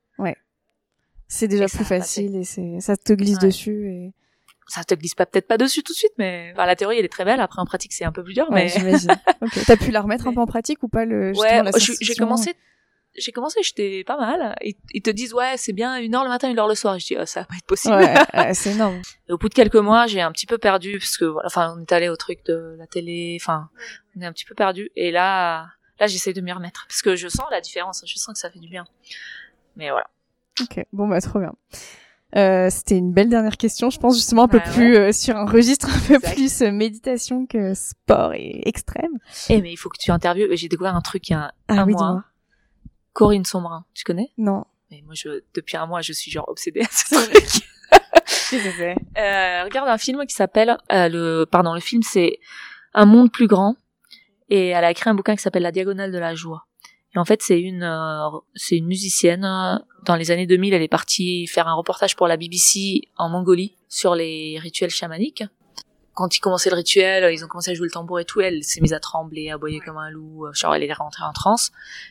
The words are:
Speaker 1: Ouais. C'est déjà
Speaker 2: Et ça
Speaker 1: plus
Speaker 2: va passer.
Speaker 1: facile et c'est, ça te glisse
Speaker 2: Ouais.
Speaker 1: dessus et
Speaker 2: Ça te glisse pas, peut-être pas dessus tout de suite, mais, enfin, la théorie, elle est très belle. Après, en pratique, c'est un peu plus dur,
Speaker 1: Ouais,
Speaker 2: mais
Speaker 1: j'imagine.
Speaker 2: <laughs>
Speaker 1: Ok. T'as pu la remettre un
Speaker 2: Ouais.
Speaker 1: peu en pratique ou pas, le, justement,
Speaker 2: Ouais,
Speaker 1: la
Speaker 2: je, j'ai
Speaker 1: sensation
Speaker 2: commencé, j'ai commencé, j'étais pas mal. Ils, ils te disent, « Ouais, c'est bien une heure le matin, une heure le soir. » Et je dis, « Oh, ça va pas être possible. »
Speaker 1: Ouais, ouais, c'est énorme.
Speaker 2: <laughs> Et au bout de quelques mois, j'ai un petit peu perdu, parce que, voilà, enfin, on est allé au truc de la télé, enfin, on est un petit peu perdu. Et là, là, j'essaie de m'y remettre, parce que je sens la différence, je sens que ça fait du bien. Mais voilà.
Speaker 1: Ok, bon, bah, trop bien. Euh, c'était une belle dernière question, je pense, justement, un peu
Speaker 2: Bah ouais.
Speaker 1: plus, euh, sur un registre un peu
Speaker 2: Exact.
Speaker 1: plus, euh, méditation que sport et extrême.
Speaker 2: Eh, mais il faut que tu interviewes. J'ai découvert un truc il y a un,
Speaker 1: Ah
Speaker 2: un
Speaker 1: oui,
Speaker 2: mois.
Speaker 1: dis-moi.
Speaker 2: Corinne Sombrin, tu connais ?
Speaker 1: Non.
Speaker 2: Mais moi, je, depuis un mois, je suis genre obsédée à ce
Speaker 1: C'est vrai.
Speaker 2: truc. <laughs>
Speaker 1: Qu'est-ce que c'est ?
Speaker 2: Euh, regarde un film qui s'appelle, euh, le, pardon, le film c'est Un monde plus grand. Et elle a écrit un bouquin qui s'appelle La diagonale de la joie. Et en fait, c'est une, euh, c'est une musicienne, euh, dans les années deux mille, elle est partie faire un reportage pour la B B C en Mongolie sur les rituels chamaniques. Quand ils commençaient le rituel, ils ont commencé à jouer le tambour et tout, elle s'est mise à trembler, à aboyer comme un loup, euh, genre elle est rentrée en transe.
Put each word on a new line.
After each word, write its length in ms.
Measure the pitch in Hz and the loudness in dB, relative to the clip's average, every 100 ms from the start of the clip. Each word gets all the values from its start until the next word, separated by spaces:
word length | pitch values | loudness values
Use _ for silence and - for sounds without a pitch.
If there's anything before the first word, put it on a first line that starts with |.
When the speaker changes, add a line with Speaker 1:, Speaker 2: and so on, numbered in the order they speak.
| _ - | _ -8
Speaker 1:
Ouais. 200 | 190 - _ _ _ _ _ _ _ - - | -6 -6 _ _ _ _ _ _ _ -20 -14
C'est 200 | - 220 | -4 0
déjà 180 | 202 196 | 2 0
Speaker 2:
Et 20 | |
ça 100 | - | -2
Speaker 1:
plus 40 | 208 | -2
Speaker 2:
va 120 | 185 | -2
passer. 220 | 175 202 | -2 -6
Speaker 1:
facile 120 | 202 190 | -6 -6
et 60 | |
c'est, 360 | 180 - 175 170 | -8 -10 -10 -8
ça 160 | 202 196 | -2 -2
te 160 | - | 2
glisse 240 | 202 202 196 | 2 2 4
Speaker 2:
Ouais. 100 | 190 | 2
Speaker 1:
dessus 420 | 185 214 214 202 | 2 -4 -8 -8
et 220 | 180 180 - _ _ _ _ _ | -10 -14 -18 _ _ _ _ _
Speaker 2:
Ça 140 | 175 | -14
te 120 | - 170 | -4 -4
glisse 200 | 165 - | -2 -2
pas, 100 | 175 | 0
peut-être 220 | 190 - | 0 0
pas 100 | 226 | 2
dessus 240 | 269 - | 2 0
tout 100 | - | -6
de 40 | 330 | -2
suite, 140 | 427 - | -2 0
mais, 340 | 190 175 170 | -4 -6 -8
enfin, 120 | 190 180 | 0 2
la 100 | 180 | 2
théorie, 220 | 202 233 | 2 0
elle 60 | 180 | -2
est 60 | |
très 120 | - 185 | -2 0
belle. 140 | 262 | 2
Après, 220 | 202 - | 0 -4
en 40 | 180 | -6
pratique, 280 | 185 - | -6 -8
c'est 100 | - 165 | -8 -8
un 60 | |
peu 100 | 175 | -8
plus 100 | 180 | -6
dur, 120 | 196 320 | -2 0
Speaker 1:
Ouais, 140 | 196 | 2
Speaker 2:
mais 40 | 175 | 2
Speaker 1:
j'imagine. 420 | 180 185 190 175 | 0 2 2 2
Speaker 2:
<laughs> 320 | - - - | 2 2 0
Speaker 1:
Ok. 180 | 226 - 214 | -4 0 6
T'as 120 | 226 | 6
pu 140 | 262 | 6
la 100 | 214 | 0
remettre 240 | 202 233 254 | 0 -2 -2
un 40 | |
Speaker 2:
Ouais. 40 | 240 | -2
Speaker 1:
peu 60 | |
en 40 | 233 | -2
pratique 380 | 233 226 302 | -2 -4 -4
ou 60 | 226 | -4
pas, 160 | 226 226 | -2 -2
le, 240 | 214 190 | -2 -2
justement, 200 | 196 220 | 0 4
Speaker 2:
Ouais, 140 | 226 | 4
Speaker 1:
la 80 | 196 | 4
Speaker 2:
je, 80 | 196 | 2
j'ai 140 | 220 | 0
Speaker 1:
sensation 300 | 233 220 233 220 | 0 -4 -2 0
Speaker 2:
commencé, 280 | 226 220 - _ _ _ _ _ - | 0 -2 -8 _ _ _ _ _ -12
j'ai 160 | - | -10
commencé, 280 | 240 294 440 | -8 -4 -4
j'étais 400 | 359 - 202 190 | -4 -4 -4 -4
pas 140 | 185 285 | -6 -4
mal. 380 | 226 339 240 - | -2 -2 -4 -6
Ils, 140 | - - - | -10 -12 -12
ils 80 | 202 | -4
te 80 | 220 | -4
disent, « 240 | 208 240 | -4 -4
Ouais, 220 | 240 254 254 | -2 -2 -4
c'est 140 | - | -6
bien 240 | 196 247 254 | -4 -4 -4
une 180 | 233 247 | -2 -2
heure 80 | |
le 60 | 262 | 0
matin, 200 | 247 262 | -2 -2
une 100 | 226 | 0
heure 80 | 214 | 0
le 80 | 214 | 0
soir. » 200 | 208 185 | -2 -2
Et 40 | |
je 60 | - | -6
dis, « 80 | - | -6
Oh, 40 | - | -6
ça 160 | - | -8
va 40 | - | -10
pas 100 | 180 | -14
être 100 | - | -4
possible. » 300 | - 220 196 | -2 4 6
Speaker 1:
Ouais, 180 | 175 269 - | 8 8 6
ouais, 200 | - - | 4 0
c'est 180 | 190 202 | 0 -2
énorme. 300 | 208 208 180 185 | 0 0 -2 -12
Speaker 2:
<laughs> 160 | - - | -18 -8
Et 40 | |
au 40 | 175 | -4
bout 100 | 214 | 0
de 40 | |
quelques 220 | - 208 220 | 4 6 6
mois, 280 | 208 226 240 | 6 4 4
j'ai 140 | 196 | 0
un 100 | 165 | -2
petit 120 | 165 - | -4 -6
peu 120 | 226 | 0
perdu, 400 | 214 190 185 202 | 2 0 -2 -8
parce 160 | - - | -8 -2
que, 80 | 165 | -2
voilà, 220 | 156 175 | -2 -4
enfin, 260 | 180 165 170 | -2 -2 -4
on 40 | |
est 100 | 165 | 0
allé 160 | 175 175 | 2 2
au 60 | 165 | -4
truc 280 | - 175 - | -8 -8 -4
de 300 | 165 165 160 | -6 -6 -18
la 100 | 165 | -12
télé, 500 | 175 170 170 170 170 | -10 -8 -8 -8 -6
enfin, 280 | - 156 156 _ - - _ 185 | -4 -4 -6 _ -20 -20 _ -14
on 40 | |
est 40 | 175 | -12
un 80 | |
petit 120 | 165 - | -14 -12
peu 80 | 214 | -2
perdu. 360 | 196 185 214 - | -2 -2 -10 -4
Et 140 | 175 | -2
là, 560 | 175 185 190 175 160 165 _ _ _ | 0 0 0 -2 -4 -10 _ _ _
là, 80 | 208 | -2
j'essaie 260 | 185 196 | -2 -6
de 80 | 185 | -6
m'y 100 | 180 | -8
remettre, 340 | 180 170 - - | -10 -12 -16 -10
parce 120 | - | -2
que 140 | 208 180 | 0 0
je 120 | 175 | -4
sens 160 | - 285 | -8 -4
la 100 | 196 | -6
différence, 420 | - 180 185 185 175 | -6 -8 -8 -10 -12
je 100 | - | -10
sens 160 | - | -10
que 60 | 208 | -10
ça 100 | 175 | -12
fait 80 | 175 | -16
du 80 | 165 | -18
bien. 160 | 180 170 _ _ - - - - _ _ - | -18 -18 _ _ -18 -18 -20 -20 _ _ -12
Mais 120 | 147 | -6
voilà. 160 | 135 - _ _ _ _ - | -6 -6 _ _ _ _ -10
Speaker 1:
Ok, 220 | 247 - - | -8 -10 -10
bon, 160 | 196 208 | -6 -2
bah, 140 | 180 | -2
trop 180 | - 208 | -2 -4
bien. 140 | 170 - _ - - - _ _ _ 208 | -6 -10 _ -20 -20 -20 _ _ _ 2
Euh, 320 | 190 185 185 | 4 4 2
c'était 280 | - - 190 | -2 0 2
une 160 | 180 | 2
belle 160 | 175 220 | 2 2
dernière 260 | 233 220 - | 2 0 -2
question, 340 | 226 - 240 | -4 -2 -2
je 100 | - | 0
pense, 160 | 247 240 | 2 2
justement, 280 | - 226 | 2 4
un 40 | 240 | 6
peu 80 | 233 | 6
Speaker 2:
Bah 60 | 170 | 4
ouais. 60 | |
Speaker 1:
plus, 240 | 190 233 226 | 4 6 8
euh, 140 | 202 | 6
sur 220 | - - 214 | 2 -2 -2
un 80 | 208 | 4
registre 420 | 226 240 277 - | 6 6 2 0
un 120 | - - | 0 6
peu 80 | 277 | 4
Speaker 2:
Exact. 200 | - 196 | 4 0
Speaker 1:
plus, 260 | 269 - | -2 2
euh, 100 | 220 | 0
méditation 720 | 202 220 220 262 247 - 254 254 | 0 -2 -4 -6 -4 -4 -6 -4
que 280 | 226 190 | -2 -2
sport 600 | 190 - - - 220 82 | -4 -8 -6 2 2 2
et 280 | - - - - | -4 -10 -6 -6
extrême. 520 | - - - 330 262 - - - | -6 -8 -8 -6 -8 -12 -8 2
Speaker 2:
Eh, 120 | 226 | 2
mais 100 | 175 | 2
il 60 | 170 | -8
faut 100 | 185 | -12
que 80 | - | -6
tu 140 | - | 0
interviewes. 380 | 170 175 180 208 165 | 0 0 0 0 0
J'ai 120 | 165 | -2
découvert 260 | 175 190 175 | -4 -2 -2
un 60 | |
truc 280 | - 190 - | -4 -8 -4
il 40 | |
y 20 | 156 | -4
a 100 | 143 | -4
un, 60 | - - | -12 0
Speaker 1:
Ah 40 | 202 | 2
Speaker 2:
un 100 | 196 | 4
Speaker 1:
oui, 80 | |
Speaker 2:
mois. 80 | 185 | 2
Speaker 1:
dis-moi. 220 | 170 180 - _ _ _ _ _ - _ _ | 0 -2 -8 _ _ _ _ _ -20 _ _
Speaker 2:
Corinne 320 | - 208 202 185 | 4 4 4 0
Sombrin, 400 | 185 170 165 - | -6 -8 -12 -16
tu 100 | - | -10
connais ? 280 | - 175 254 - | -6 -4 -6 -2
Speaker 1:
Non. 280 | 208 196 - _ _ | -2 -2 -6 _ _
Speaker 2:
Mais 100 | 147 151 | -20 -18
moi, 80 | 160 | -14
je, 260 | 151 147 - | -12 -12 -10
depuis 240 | 170 - 165 | -12 -10 -10
un 80 | 165 | -8
mois, 160 | 175 | -8
je 120 | 160 | -8
suis 180 | 156 - | -10 -10
genre 160 | 151 - | -10 -10
obsédée 320 | - 175 - | -10 -8 -4
à 40 | 226 | -4
ce 140 | - - | -4 0
Speaker 1:
C'est 80 | 294 | 0
vrai. 180 | 226 | 6
Speaker 2:
truc. 300 | 415 - - - _ - | 6 6 0 -4 _ 6
<laughs> 100 | - - - - - - | 6 8 4 4 -2 -2
Speaker 1:
Qu'est-ce 140 | 254 | -2
que 80 | 196 180 | -4 -4
c'est ? 180 | 175 180 - 214 | -4 -6 -6 -4
Speaker 2:
Euh, 460 | 202 196 185 180 | -2 0 0 0
regarde 260 | 190 254 269 | -2 -2 -2
un 80 | 220 | -2
film 280 | - 277 277 | -2 -6 -6
qui 80 | - | -2
s'appelle, 420 | - 214 226 - - | 2 4 4 2 2
euh, 180 | 185 175 | 2 2
le, 360 | 170 165 165 160 | 2 -2 0 2
pardon, 280 | 175 170 | 4 2
le 60 | 170 | -2
film 220 | - 233 | -2 -2
c'est 360 | 220 190 170 - - - - - _ | 0 2 2 0 -12 -20 -20 -20 _
Un 120 | 214 208 | 6 10
monde 260 | 226 247 | 10 8
plus 160 | - 220 | 6 4
grand. 280 | 190 202 254 _ _ _ - _ _ _ | 6 4 -2 _ _ _ -20 _ _ _
Et 180 | 202 180 | 2 2
elle 140 | 175 | 2
a 80 | 170 | 2
écrit 180 | 175 233 | 2 0
un 40 | 202 | 2
bouquin 200 | 202 208 | 0 -2
qui 60 | |
s'appelle 220 | 190 180 | 0 0
La 80 | 175 | 0
diagonale 400 | 175 190 196 196 | -2 -4 -4 -6
de 60 | 180 | -6
la 180 | 165 165 | -6 -6
joie. 300 | 165 160 - _ - _ _ 175 | -10 -14 -16 _ -20 _ _ -4
Et 40 | |
en 60 | 170 | 2
fait, 160 | 214 | 2
c'est 180 | - 175 | 4 2
une, 240 | 185 180 | 0 -6
euh, 460 | 170 160 160 151 151 156 - - | -6 -6 -6 -6 -6 -8 -14 -14
c'est 220 | - 170 | -2 0
une 80 | 170 | 0
musicienne, 560 | 190 196 - 170 180 | -4 -2 2 2 2
euh, 320 | 196 190 185 185 - _ - | -2 -2 -2 -4 -8 _ -2
dans 100 | 170 | 0
les 160 | 165 | 0
années 160 | 175 180 | 0 2
deux 100 | 180 | 2
mille, 160 | 196 | 4
elle 80 | 185 | 0
est 60 | 156 | 2
partie 600 | 165 - - 180 180 170 | -2 -2 -2 -2 -2 -2
faire 200 | - 165 | -2 0
un 60 | |
reportage 420 | 160 165 180 147 - | -2 -4 -2 -4 0
pour 120 | 175 | 0
la 100 | 165 | 0
B 60 | 170 | -2
B 40 | 175 | 0
C 460 | - 196 196 185 - - | 2 2 -2 -4 -4 -6
en 120 | 170 | -4
Mongolie 460 | 180 180 180 196 - _ | -2 2 2 2 -10 _
sur 260 | - 185 170 | -2 0 0
les 420 | 165 156 156 156 | -2 -6 -8 -10
rituels 280 | 165 - 175 | -10 -4 -4
chamaniques. 540 | - 170 160 262 - 214 _ _ - - _ _ | -4 -8 -4 -6 -6 -12 _ _ -20 -20 _ _
Quand 220 | - 185 - | -6 -4 0
ils 40 | |
commençaient 320 | 196 180 185 | 0 0 2
le 40 | 175 | 0
rituel, 540 | 170 196 190 190 180 | 2 2 2 4 2
ils 100 | 160 160 | 0 -6
ont 20 | |
commencé 220 | 175 180 | -10 -6
à 20 | 170 | -6
jouer 100 | 170 | -6
le 40 | |
tambour 280 | 175 170 175 | -8 -6 -6
et 60 | 170 | -2
tout, 160 | 214 | -2
elle 220 | 190 160 | -2 -2
s'est 180 | 147 - | -6 0
mise 120 | 156 | 0
à 60 | 156 | 0
trembler, 520 | - 165 160 156 151 | -6 -8 -8 -12 -10
à 40 | 151 | -10
aboyer 240 | 151 151 | -8 -10
comme 180 | 160 156 | -12 -12
un 120 | 156 | -14
loup, 380 | 156 156 156 151 | -14 -18 -16 -10
euh, 60 | |
genre 200 | 147 165 | -4 -2
elle 100 | 151 | 0
est 80 | 147 | -2
rentrée 300 | 147 151 - | -8 -10 -10
en 100 | 156 | -10
transe. 380 | - - 233 - - - - - | -4 0 0 -2 -8 -20 -20 -20